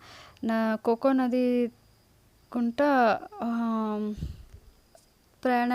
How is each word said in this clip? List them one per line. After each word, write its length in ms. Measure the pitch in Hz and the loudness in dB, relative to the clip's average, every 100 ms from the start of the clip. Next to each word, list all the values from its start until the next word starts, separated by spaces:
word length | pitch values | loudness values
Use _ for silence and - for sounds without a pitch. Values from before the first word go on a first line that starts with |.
| - - - - | -12 -20 -20 -8
ನ-, 320 | 226 226 220 220 | -2 0 0 0
ಕೋಕೋ 360 | - 233 269 | 0 2 2
ನದಿ 640 | 262 254 254 247 247 240 - _ _ _ _ _ _ - | 2 2 2 2 2 -2 -6 _ _ _ _ _ _ -10
ಕುಂಟ, 300 | 247 233 233 294 269 226 190 - 415 | -4 -2 0 2 4 4 2 -4 -8
ಆ, 60 | 233 233 233 220 214 214 214 208 - - - - - _ _ _ _ _ _ _ | -4 -2 -2 -2 -2 -4 -6 -6 -10 -12 -18 -20 -20 _ _ _ _ _ _ _
ಪ್ರಯಾಣ 300 | 262 247 240 | 0 2 2